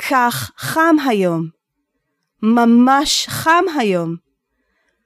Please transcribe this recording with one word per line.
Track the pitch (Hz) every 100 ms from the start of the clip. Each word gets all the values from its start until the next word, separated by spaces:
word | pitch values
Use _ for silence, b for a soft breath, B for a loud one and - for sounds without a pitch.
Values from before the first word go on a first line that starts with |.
| -
כך | 262 240 - - -
חם | - 320 330 311 269
היום. | 208 180 165 165 - _ _ _ _ _ _ _ -
ממש | 214 240 233 233 247 277 294 - -
חם | - 320 339 370 302
היום. | 214 180 165 170 _ _ _ _ _ _ _ _